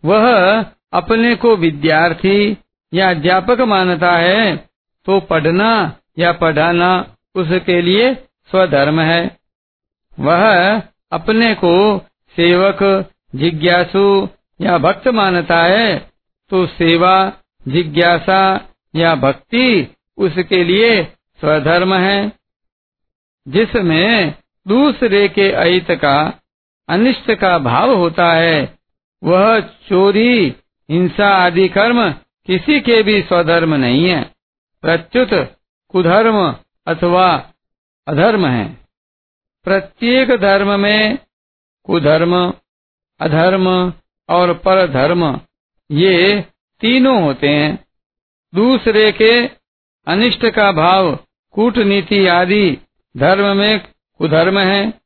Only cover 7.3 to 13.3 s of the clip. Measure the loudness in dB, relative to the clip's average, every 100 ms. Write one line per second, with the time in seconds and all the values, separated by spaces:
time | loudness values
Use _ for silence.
7.3 | -6 -2 -2 0 0 2 2 0 -2 -12
8.3 | _ _ -2 0 0 0 0 0 -2 -4
9.3 | _ _ _ _ _ _ _ _ -6 -2
10.3 | 2 2 2 0 -2 -6 _ _ -8 -2
11.3 | 0 0 0 0 2 2 -2 -8 _ _
12.3 | -2 2 2 0 0 0 0 -4 _ _